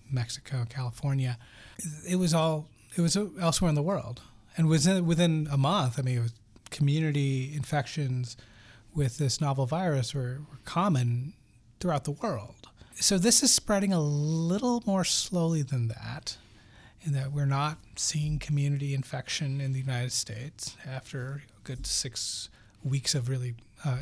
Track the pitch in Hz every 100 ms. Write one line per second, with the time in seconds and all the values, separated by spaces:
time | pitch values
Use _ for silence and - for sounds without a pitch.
0 | - 131 117 - - 131 117 135 123 -
1 | 139 135 127 120 - - - - 160 151
2 | 175 185 175 160 160 156 151 - - -
3 | 170 180 208 - 170 - 180 147 160 180
4 | 110 123 - - - - 160 160 165 190
5 | 170 165 175 156 151 139 135 196 131 147
6 | 131 123 117 - - - - - 143 151
7 | 156 147 139 135 131 151 - 147 - 156
8 | 135 127 120 - - - - - - 151
9 | 135 - 139 - 147 135 127 160 185 139
10 | 117 139 123 135 151 - - 170 196 139
11 | 120 120 139 - _ - - - 175 147
12 | 147 143 226 120 107 - - - - -
13 | - 196 214 - 269 - - 202 202 180
14 | 147 147 151 160 165 196 247 240 208 190
15 | 170 - - 175 165 160 131 131 113 113
16 | 110 - - - - - - - - -
17 | 165 135 135 143 139 139 147 160 - -
18 | - 151 151 151 - 143 143 143 143 139
19 | - 135 - - 139 139 135 131 135 123
20 | 123 - - 110 139 - - - 143 131
21 | - 135 127 143 - - - 127 - -
22 | 131 - - - - - - - 135 135
23 | - 139 120 131 123 117 - - 143 123